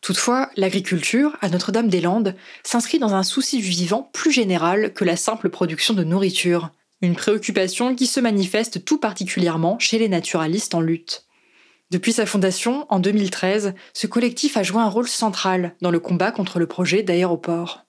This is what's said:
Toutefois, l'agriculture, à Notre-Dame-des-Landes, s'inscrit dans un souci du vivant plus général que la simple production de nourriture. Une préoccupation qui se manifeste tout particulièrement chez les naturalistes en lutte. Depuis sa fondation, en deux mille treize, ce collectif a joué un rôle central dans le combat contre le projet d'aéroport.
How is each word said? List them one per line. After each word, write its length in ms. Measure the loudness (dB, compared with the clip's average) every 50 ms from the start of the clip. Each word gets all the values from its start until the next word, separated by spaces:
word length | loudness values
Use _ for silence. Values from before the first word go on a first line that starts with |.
Toutefois, 480 | -4 -4 -4 -2 0 0 2 0 0 -2 -2 -2
l'agriculture, 800 | 0 0 0 -2 -2 -2 -2 -2 -2 0 2 2 2 2 0 -2
à 80 | -2 -2
Notre-Dame-des-Landes, 840 | 0 0 -2 0 0 0 2 2 2 2 2 2 0 2 0 0 -2 -6 -16 -20 -20 -16 _
s'inscrit 340 | -2 -2 -2 -2 0 0 0
dans 160 | 2 2 2
un 100 | 2 2
souci 360 | 0 0 -2 -2 0 -2 -2
du 40 | -2 0
vivant 400 | 0 0 0 0 0 -2 -2 -6
plus 200 | _ -2 0 2
général 600 | 2 2 2 2 2 2 2 2 2 2 0 -2 -2
que 120 | 0 0
la 100 | 0 0
simple 340 | 0 0 -2 -4 -2 -2 -4
production 440 | -2 0 -2 -2 0 -2 0 0 2
de 100 | 2 2
nourriture. 680 | 2 2 2 2 2 0 0 0 2 2 0 0 -4 _ _ _ _ _ _
Une 140 | 0 0 0
préoccupation 800 | 0 2 0 0 0 0 -2 0 0 0 0 0 -2 0 0 0
qui 120 | 0 0 0
se 120 | 2 2
manifeste 640 | 2 2 2 2 0 2 0 0 -2 0 -6 -8 -2
tout 140 | 0 0 0
particulièrement 800 | 0 -2 -4 -4 -8 -6 -2 0 0 0 2 2 0 0 0 0
chez 220 | 0 0 2 2
les 100 | 2 2
naturalistes 640 | 2 0 0 0 -2 -2 0 0 0 -2 -2 -2 0
en 80 | 0
lutte. 440 | 2 2 0 -2 -4 -10 -12 -12 _ _ _ _ _ _ _ _ _ _ _ _ _ _
Depuis 200 | -4 -2 0 0
sa 140 | 0 2 0
fondation, 600 | 0 2 2 2 2 0 0 -2 -2 -2 -2 -2 0
en 100 | 0 2
deux 120 | 2 2
mille 200 | 2 2 2 0
treize, 420 | -2 -2 -2 0 0 0 0 -2 -6 -6 -14 -16 _
ce 120 | -6 -6
collectif 520 | -2 0 0 0 0 -2 0 -2 0 0 0
a 60 | -2
joué 180 | 0 0 2
un 80 | 2 2
rôle 180 | 2 0 -2 -2
central 680 | -2 -2 -2 -2 -2 -2 -2 0 0 0 0 -2 -6 _
dans 100 | -2 0
le 80 | 0 0
combat 320 | 0 0 0 0 0 0
contre 280 | 0 -2 -6 -4 0 -2
le 80 | -2 -2
projet 340 | -2 -4 -2 0 2 0
d'aéroport. 840 | 2 2 2 2 2 2 0 -2 -2 -4 -4 -4 -4 -6 -10 -14 -18